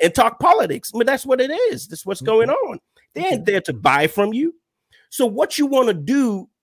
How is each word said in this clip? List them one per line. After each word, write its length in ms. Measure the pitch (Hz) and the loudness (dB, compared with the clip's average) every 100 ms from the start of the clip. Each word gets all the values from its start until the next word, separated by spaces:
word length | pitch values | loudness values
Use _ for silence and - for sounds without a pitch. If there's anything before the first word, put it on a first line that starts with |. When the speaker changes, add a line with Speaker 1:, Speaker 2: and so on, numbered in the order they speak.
Speaker 1:
and 140 | 170 | 0
talk 260 | 170 226 - | 4 2 4
politics. 500 | 349 440 185 - - | 4 4 2 -4 -6
I 40 | 220 | -2
mean, 80 | 233 | 0
that's 200 | 269 269 | -2 0
what 140 | 262 | 0
it 100 | 262 | 0
is. 360 | 339 494 320 - | 0 -2 -2 -10
That's 200 | 165 190 | -14 -10
what's 140 | 196 | -8
going 260 | 131 220 233 | 0 2 2
Speaker 2:
Okay. 100 | 403 415 | 0 -4
Speaker 1:
on. 100 | - _ _ _ | -8 _ _ _
They 60 | 277 370 | -6 -2
ain't 160 | 262 | -2
Speaker 2:
Okay. 100 | 175 | 0
Speaker 1:
there 80 | 196 | -2
to 100 | 175 | -2
buy 320 | 123 135 139 151 | -2 2 2 2
from 260 | 196 202 | 0 -2
you. 220 | 226 320 339 _ _ _ _ _ | 0 -4 -6 _ _ _ _ _
So 140 | - 247 | -2 -2
what 320 | 208 381 - | 0 -2 0
you 80 | 285 | 2
wanna 280 | 269 240 | 2 2
do 540 | 175 147 277 254 196 - _ | 0 0 0 0 -2 -8 _